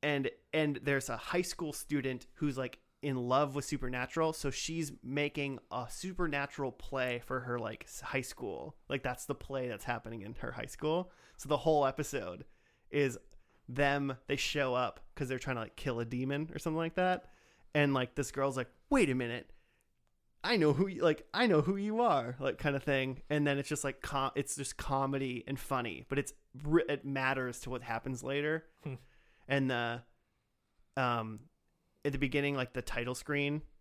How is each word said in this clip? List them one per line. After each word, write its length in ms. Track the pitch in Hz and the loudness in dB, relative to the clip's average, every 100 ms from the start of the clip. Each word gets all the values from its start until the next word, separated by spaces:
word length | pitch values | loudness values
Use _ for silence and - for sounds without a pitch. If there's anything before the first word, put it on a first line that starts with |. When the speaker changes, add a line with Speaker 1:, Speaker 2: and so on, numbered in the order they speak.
Speaker 1:
and, 280 | 147 143 135 - _ | 2 2 0 -4 _
and 260 | 156 156 143 | 2 2 2
there's 260 | 131 139 - | 2 0 0
a 80 | 117 | -6
high 260 | - 180 | -2 0
school 300 | 180 - 165 | 0 -2 -4
student 540 | 147 - 147 131 127 - | -6 -2 0 0 -4 -8
who's, 240 | - 147 131 | -4 -2 0
like, 200 | 127 - _ _ | -4 -6 _ _
in 160 | 143 127 | -2 -2
love 380 | 123 131 147 139 | 4 4 4 0
with 80 | |
Supernatural, 680 | 135 139 127 123 127 - 160 | -4 -2 -2 -2 -2 0 0
so 160 | 160 143 | 0 -4
she's 420 | 131 - 165 151 139 | -2 -4 -4 -4 -6
making 560 | 120 139 147 147 139 135 _ | -6 -2 -2 -2 -4 -6 _
a 140 | 117 - | -6 -6
Supernatural 840 | - 185 180 175 143 139 - 135 | -8 -8 -2 0 0 -4 -2 -4
play 520 | - - 135 127 120 | -4 -6 -2 0 -2
for 160 | - 131 | -2 -4
her, 180 | 123 120 | -2 -2
like, 260 | 110 113 - | -2 -8 -12
s-, 120 | - | -12
high 180 | - 135 | -4 -4
school. 560 | 123 - 110 78 69 - - | -4 -6 -6 -6 -8 -14 -4
Like, 140 | 139 | -4
that's 220 | 127 123 | -2 -6
the 100 | - | -6
play 320 | 139 - 135 123 | -8 -4 -4 -4
that's 160 | 107 | -6
happening 360 | - 120 - 113 | -4 -6 -6 -10
in 120 | 101 | -10
her 180 | 127 123 | -8 -8
high 140 | 120 120 | -8 -10
school. 440 | - 151 165 180 - - - | -4 0 0 0 -10 -20 -16
So 100 | - | -2
the 80 | 143 | 0
whole 280 | 165 151 135 | 4 4 4
episode 580 | 131 147 139 92 90 - - _ _ _ | 0 -4 -4 -6 -10 -14 -20 _ _ _
is 280 | 147 139 120 - - _ _ - | 2 2 0 -12 -20 _ _ -10
them, 480 | 127 143 143 139 127 - | 0 2 4 0 -4 -4
they 80 | 139 | -2
show 380 | - 151 135 | 0 0 2
up 260 | 127 120 - - - | 2 0 -4 -16 -8
'cause 120 | 135 | -4
they're 100 | 127 | -4
trying 160 | 143 123 | -2 -4
to, 60 | |
like, 120 | 110 - | -4 -6
kill 220 | 139 117 | -4 -2
a 60 | |
demon 440 | 117 123 131 143 160 | -2 -2 -2 -2 -2
or 60 | 165 | -4
something 160 | - 156 | -2 -2
like 160 | 165 160 | -2 2
that, 300 | 185 185 - - _ _ - | 2 2 -4 -20 _ _ -2
and, 180 | 151 147 | 2 4
like, 200 | 135 127 | 4 0
this 160 | - 139 | -2 -4
girl's 260 | - 139 127 | 0 0 0
like, 120 | 120 _ _ | -6 _ _
"Wait 180 | 277 170 | 4 4
a 40 | |
minute, 360 | 131 120 117 - - _ _ _ _ _ _ _ _ | 4 0 -4 -8 -20 _ _ _ _ _ _ _ _
I 120 | - 226 | 0 6
know 160 | 151 | 6
who 140 | 139 196 | 6 4
you, 140 | 170 | 4
like, 240 | 170 156 - | 4 4 0
I 120 | - 240 | 2 6
know 120 | 160 | 6
who 160 | 151 196 | 6 2
you 260 | 202 220 | 0 2
are," 340 | 240 147 117 127 | 4 4 2 -2
like, 200 | 135 - | -2 0
kinda 200 | 151 139 | 0 0
thing. 420 | 143 139 131 127 - | 2 2 2 -4 -2
And 140 | 147 147 | 2 2
then 120 | 139 | 2
it's 100 | 139 | 0
just, 140 | 147 | -2
like, 160 | 139 131 | -2 -4
com-, 300 | - 143 135 - | -4 0 0 0
it's 180 | 143 - | -4 -4
just 200 | 139 - | -6 -6
comedy 680 | - 135 135 139 135 123 - | -2 0 2 0 -2 -4 -4
and 100 | 135 | -6
funny, 460 | - 131 120 76 - | -2 -2 -2 -6 -2
but 100 | 135 | -2
it's 140 | 139 - _ 127 | -2 -8 _ -8
re-, 200 | 147 160 165 | 4 4 4
it 160 | 143 | 0
matters 560 | 139 139 131 135 127 120 | 0 0 2 2 0 -4
to 100 | - | -6
what 120 | 127 | -6
happens 400 | 123 113 131 127 | -4 -4 -2 -6
later. 420 | 127 139 147 160 160 _ | -2 0 0 -2 -4 _
Speaker 2:
Hmm. 100 | - 127 - _ _ _ - | -10 -10 -14 _ _ _ 0
Speaker 1:
And 220 | 139 131 | 2 4
the, 320 | 123 120 117 117 _ _ _ _ _ _ _ _ - | 2 0 -4 -8 _ _ _ _ _ _ _ _ 0
um, 440 | 127 117 110 107 - _ _ _ _ _ | 2 2 -2 -8 -14 _ _ _ _ _
at 60 | 147 | -2
the 60 | 139 | 0
beginning, 380 | 139 143 143 139 | 0 2 2 0
like, 160 | 123 | -2
the 100 | - | -4
title 320 | - - 120 | -4 -2 -2
screen 480 | 127 - 143 143 147 - - | -4 -2 0 0 -2 -4 -18